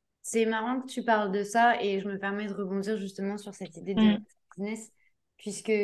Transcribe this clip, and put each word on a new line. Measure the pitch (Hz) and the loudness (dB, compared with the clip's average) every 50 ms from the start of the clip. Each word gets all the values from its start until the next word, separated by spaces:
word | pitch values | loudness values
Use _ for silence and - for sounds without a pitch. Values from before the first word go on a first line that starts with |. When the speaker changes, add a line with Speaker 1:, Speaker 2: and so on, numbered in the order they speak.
| _ _ _ _ | _ _ _ _
Speaker 1:
C'est | - - - 226 226 | -10 -2 0 2 2
marrant | 220 226 220 220 240 254 262 | 2 2 0 -2 -2 -2 -4
que | 247 - | -4 -6
tu | - - 214 | -8 -4 0
parles | 233 226 214 208 196 | 2 2 4 2 2
de | 185 202 | 0 -2
ça | 202 202 - 233 233 240 233 - | -2 0 2 4 6 6 4 4
et | - 202 196 196 | 2 0 0 -2
je | 190 202 | -2 -4
me | 196 190 | -6 -4
permets | 196 196 196 202 208 208 | -4 -4 -4 -4 -6 -6
de | 196 | -6
rebondir | 190 202 190 190 196 190 202 220 214 | -6 -4 -4 -2 -2 -2 -2 -4 -4
justement | 196 196 - - 196 196 202 208 | -4 -6 -8 -6 -6 -4 -6 -6
sur | 202 208 190 | -8 -12 -14
cette | - 190 170 - 170 | -12 -14 -14 -14 -10
idée | 180 180 196 | -8 -2 2
de | 202 | 6
Speaker 2:
Mm. | 220 214 208 208 208 - _ _ _ _ - - | 6 6 6 4 0 -8 _ _ _ _ -12 -8
Speaker 1:
business, | 196 208 220 220 220 - _ _ _ _ _ _ _ _ _ _ | -6 -6 -6 -8 -10 -14 _ _ _ _ _ _ _ _ _ _
puisque | - 214 196 - - - 220 208 | -12 -10 -10 -6 -2 0 2 2